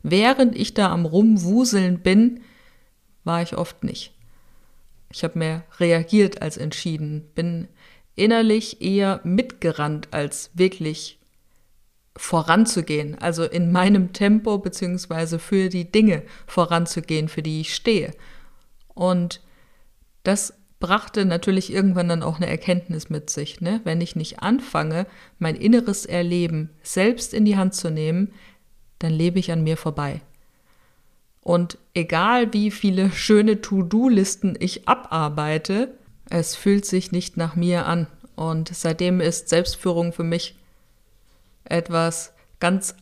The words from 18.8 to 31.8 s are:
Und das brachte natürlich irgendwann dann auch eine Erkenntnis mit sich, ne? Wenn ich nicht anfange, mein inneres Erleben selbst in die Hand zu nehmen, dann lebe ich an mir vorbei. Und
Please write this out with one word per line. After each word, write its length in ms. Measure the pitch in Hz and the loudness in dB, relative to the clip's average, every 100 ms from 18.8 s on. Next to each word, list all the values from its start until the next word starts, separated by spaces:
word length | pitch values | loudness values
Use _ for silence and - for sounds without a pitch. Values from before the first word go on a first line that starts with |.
| - | -18
Und 460 | - 180 180 175 - _ _ _ _ _ _ _ _ | -4 0 0 -2 -6 _ _ _ _ _ _ _ _
das 320 | - 202 - - _ - | -2 -2 -2 -12 _ -8
brachte 460 | 170 202 - 214 | -2 -2 -2 0
natürlich 480 | 190 170 202 190 185 | 0 0 0 0 0
irgendwann 340 | 196 196 180 175 | 0 2 2 0
dann 160 | 170 | 0
auch 140 | 156 160 | -2 -4
eine 120 | 175 | -4
Erkenntnis 600 | 160 - 180 175 160 - | -4 0 -2 -2 -8 -6
mit 220 | 151 151 | -8 -6
sich, 320 | - 147 - | -8 -8 -8
ne? 180 | 170 220 | -4 -4
Wenn 180 | 202 165 | -2 -2
ich 120 | 170 | -2
nicht 260 | 165 156 - | -6 -8 -6
anfange, 640 | 190 254 - 151 156 160 190 - - - | 0 0 0 -4 -2 -4 -6 -10 -20 -6
mein 180 | 165 156 | -4 0
inneres 480 | 208 240 233 196 | 4 4 4 -4
Erleben 640 | - 175 175 175 170 160 156 - | -4 -4 -2 0 -2 -2 -6 -12
selbst 500 | - - 202 240 - | -8 0 0 0 -4
in 140 | - 208 | 2 2
die 100 | 196 | 4
Hand 180 | 190 | 0
zu 140 | - 170 | -2 -6
nehmen, 440 | 156 156 170 196 - - _ _ - - - | -4 -2 -2 -2 -6 -20 _ _ -20 -20 -6
dann 120 | 165 | -2
lebe 280 | 156 170 180 | 0 2 0
ich 120 | 180 | -2
an 140 | 165 | 0
mir 140 | 156 160 | 0 -2
vorbei. 420 | 160 151 143 143 - - _ _ _ _ _ _ _ _ _ _ | -4 -4 -6 -6 -12 -20 _ _ _ _ _ _ _ _ _ _
Und 380 | - 175 175 - | 0 0 0 -6